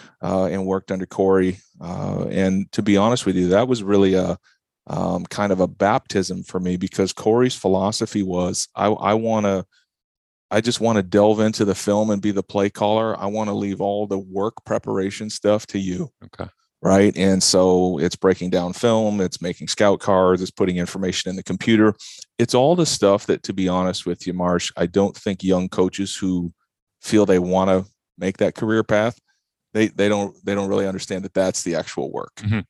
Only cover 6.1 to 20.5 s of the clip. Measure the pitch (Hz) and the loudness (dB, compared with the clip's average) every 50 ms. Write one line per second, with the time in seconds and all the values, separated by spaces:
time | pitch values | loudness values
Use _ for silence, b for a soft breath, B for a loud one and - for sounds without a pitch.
6.1 | - 101 90 - 92 92 92 - - 92 90 90 90 90 95 92 - - 95 92 | -2 -2 -2 -2 -6 -10 -10 -8 -6 -4 -2 -2 -2 -2 -4 -4 -2 -2 -2 -2
7.1 | - - - 110 110 120 123 127 120 - - 95 95 92 95 101 107 - 113 - | -2 -2 0 2 2 4 2 2 0 -2 -2 0 2 2 0 0 -2 -2 -4 -4
8.1 | - 104 98 92 90 90 90 90 92 - - - - - 98 104 107 - - 98 | -2 -2 -2 -2 -2 -2 -2 -2 -4 -6 -8 -8 -4 -2 0 0 0 0 0 0
9.1 | 107 110 113 113 110 107 104 101 98 95 92 _ _ _ _ _ _ _ _ _ | 0 0 0 0 0 0 0 0 0 -2 -4 _ _ _ _ _ _ _ _ _
10.1 | _ _ _ _ _ _ _ - 98 107 113 120 113 - 107 117 113 104 92 90 | _ _ _ _ _ _ _ -4 -2 -2 0 0 -2 0 0 0 2 2 0 2
11.1 | 98 104 104 107 107 107 110 107 110 - 110 101 92 - - 104 104 104 110 110 | 4 4 4 4 4 4 2 0 0 0 0 0 0 -2 0 0 0 2 2 0
12.1 | 104 101 101 104 98 98 92 - - 101 98 101 - - 110 104 107 110 113 110 | 0 -2 -2 -2 -2 -4 -4 -4 -2 -2 -2 -2 -2 -2 -2 0 0 0 0 -2
13.1 | 104 - 95 101 104 110 107 104 101 104 101 101 95 - 98 101 101 104 107 101 | -4 -4 -6 -6 -4 -4 -4 -4 -4 -4 -2 -4 -4 -2 -2 -2 -2 -4 -4 -4
14.1 | 101 95 98 95 92 98 98 110 - - - - 107 104 - 113 107 98 95 98 | -4 -6 -6 -6 -6 -4 -4 -4 -6 -8 -8 -4 -4 -4 -4 -4 -4 -2 -2 -4
15.1 | 104 - 110 107 - - - 104 104 107 - - - 101 95 92 90 90 165 131 | -4 -8 -10 -10 -8 -2 0 2 2 0 0 -4 -6 -4 -4 -4 -4 -4 -6 -8
16.1 | _ _ - - _ - - - _ _ _ _ _ _ - - 95 98 101 104 | _ _ -20 -20 _ -14 -14 -14 _ _ _ _ _ _ 0 4 4 6 6 4
17.1 | - - 95 98 95 92 - - - 92 92 92 90 90 92 90 90 73 78 90 | 4 2 2 2 2 2 2 2 4 4 4 6 4 4 2 2 0 0 -2 -2
18.1 | - - - 95 90 - 87 92 92 90 87 90 90 - - 120 113 110 110 104 | -2 0 2 2 2 2 0 -2 -2 -2 -2 -2 -4 -2 0 2 2 2 0 0
19.1 | 104 101 92 87 - - - 90 87 - - - - - 107 101 98 - - - | -2 -2 -2 -4 -4 -6 -8 -8 -8 -8 -8 -6 0 2 4 4 4 2 2 2
20.1 | 98 92 92 90 92 90 92 90 | 2 4 4 4 4 2 0 -4